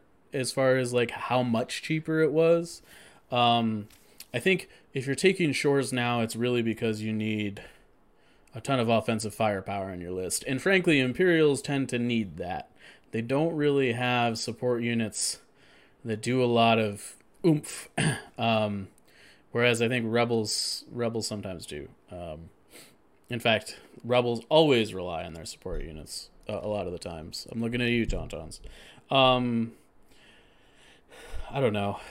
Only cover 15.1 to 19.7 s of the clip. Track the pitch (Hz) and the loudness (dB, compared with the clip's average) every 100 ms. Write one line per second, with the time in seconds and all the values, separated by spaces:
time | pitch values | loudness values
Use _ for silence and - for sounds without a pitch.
15.1 | - - - _ _ _ - _ _ 113 | -2 -6 -6 _ _ _ -20 _ _ -8
16.1 | 107 120 127 123 117 113 113 107 101 - | -4 0 2 4 6 6 6 2 -2 -12
17.1 | - _ _ 175 151 - - - - 156 | -20 _ _ 2 2 0 -12 -10 -2 -2
18.1 | 120 - - 113 110 107 101 95 _ _ | -2 -6 -4 0 2 0 -4 -8 _ _
19.1 | _ - - _ 117 123 | _ -20 -20 _ 0 2